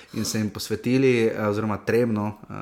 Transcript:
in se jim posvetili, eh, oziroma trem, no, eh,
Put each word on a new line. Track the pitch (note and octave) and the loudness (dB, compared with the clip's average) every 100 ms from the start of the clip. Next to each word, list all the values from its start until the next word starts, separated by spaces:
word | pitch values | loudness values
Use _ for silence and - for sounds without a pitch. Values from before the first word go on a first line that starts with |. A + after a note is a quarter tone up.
| - | -12
in | - | -8
se | G#2+ A2 | -4 -2
jim | G#2+ | -4
posvetili, | G#2 - G#2 A#2+ C3 C3+ A#2+ A2+ | -4 -6 -4 0 4 4 4 2
eh, | G#2 | 0
oziroma | G#2+ G#2 A2 G2 | 0 0 -2 -4
trem, | - A2+ A#2+ | 0 2 2
no, | G#2+ G#2 G2+ | 0 -2 -6
eh, | - G2+ | -14 -10